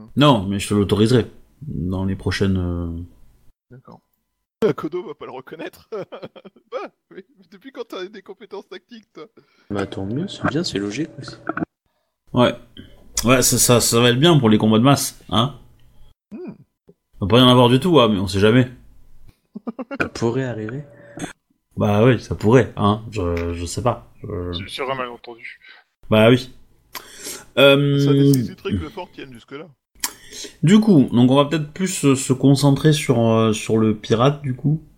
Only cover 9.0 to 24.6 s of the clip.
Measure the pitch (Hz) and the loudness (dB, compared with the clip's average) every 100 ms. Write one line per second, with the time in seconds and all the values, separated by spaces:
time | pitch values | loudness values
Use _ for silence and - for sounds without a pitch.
9 | _ - 151 _ _ _ - 98 98 - | _ -20 -20 _ _ _ -12 -8 -8 -8
10 | 98 123 196 - 104 135 180 - 101 107 | -8 -8 -8 -8 -6 -4 -6 -6 -8 -8
11 | 165 - - - - - - _ _ _ | -10 -12 -18 -14 -12 -10 -10 _ _ _
12 | _ _ _ 120 117 - - - - - | _ _ _ 0 0 -2 -12 -20 -20 -20
13 | - - 110 127 120 120 - 120 - 117 | -14 -4 0 2 2 2 2 2 2 2
14 | 123 120 170 160 113 107 110 110 127 139 | 2 4 4 4 4 4 4 4 4 4
15 | - - - 104 127 - - _ _ - | 0 -12 -6 -2 -2 -4 -20 _ _ -20
16 | - _ _ 226 349 - _ _ _ _ | -20 _ _ -18 -18 -18 _ _ _ _
17 | _ - 98 113 127 127 120 131 185 160 | _ -10 0 4 6 6 6 4 4 4
18 | 117 101 98 98 104 123 127 - - - | 4 2 -2 2 4 4 2 -4 -20 -20
19 | - - - _ _ - - 226 247 277 | -20 -20 -20 _ _ -18 -16 -14 -12 -10
20 | - - 113 123 131 110 107 131 143 - | -10 -6 -4 -4 -6 -8 -10 -12 -16 -20
21 | - - - - _ _ _ - 104 104 | -20 -14 -14 -14 _ _ _ -4 0 2
22 | 117 113 - 87 104 127 101 - 101 107 | 2 2 -2 -4 2 4 2 0 -2 -2
23 | 110 104 87 85 85 85 87 - 110 107 | -6 -6 -4 -4 -6 -8 -8 -6 -4 -4
24 | - _ - 90 87 87 | -8 _ -12 -10 -8 -10